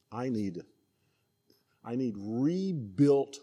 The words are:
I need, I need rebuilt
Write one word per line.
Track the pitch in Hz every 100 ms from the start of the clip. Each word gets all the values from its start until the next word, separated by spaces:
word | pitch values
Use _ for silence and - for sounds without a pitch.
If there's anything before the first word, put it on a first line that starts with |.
| _
I | 110 131
need, | 113 101 87 - _ _ _ _ _ _ _ _ _ _ _
I | 113 123
need | 127 101
rebuilt | 101 117 139 180 190 160 104 92 143 139 135 -